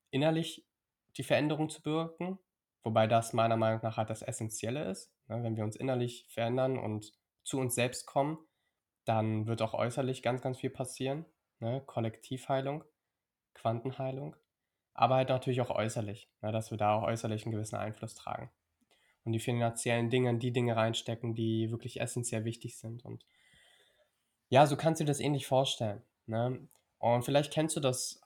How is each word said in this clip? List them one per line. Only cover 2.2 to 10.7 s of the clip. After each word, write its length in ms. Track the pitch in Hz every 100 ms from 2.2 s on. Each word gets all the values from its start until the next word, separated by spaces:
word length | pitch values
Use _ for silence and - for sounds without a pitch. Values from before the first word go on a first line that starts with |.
| 175 190 _ _ _ _
wobei 240 | 113 110 110
das 260 | 113 113
meiner 240 | 117 113 113
Meinung 240 | 110 110
nach 140 | 113 110
halt 120 | 110
das 120 | 110
Essentielle 680 | - - 110 - 110 139 175
ist, 220 | 196 - _ -
ne? 160 | 113
Wenn 120 | 117 110
wir 80 |
uns 120 | 107 -
innerlich 500 | 135 127 120 - -
verändern 480 | - 117 127 131 131
und 360 | 113 107 - - _ _
zu 160 | - 139
uns 160 | 127 120
selbst 300 | 120 - -
kommen, 320 | 143 143 160 - _ _ _ _ _ -
dann 420 | 110 110 110 107
wird 140 | 117
auch 120 | 110
äußerlich 500 | - 117 131 127 127
ganz, 180 | 120 127
ganz 160 | 131 127
viel 120 |
passieren, 560 | 131